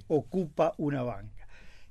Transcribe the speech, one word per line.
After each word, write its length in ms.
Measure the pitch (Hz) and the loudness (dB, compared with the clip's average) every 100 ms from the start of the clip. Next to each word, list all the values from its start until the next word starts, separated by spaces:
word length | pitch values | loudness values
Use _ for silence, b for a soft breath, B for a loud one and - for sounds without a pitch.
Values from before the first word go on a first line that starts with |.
| - | 4
ocupa 640 | 151 - 185 160 - 160 - | 2 4 -2 0 4 4 4
una 260 | 147 139 | 0 2
banca. 440 | 123 101 107 - - b b b b | 0 -4 -8 -12 -14 b b b b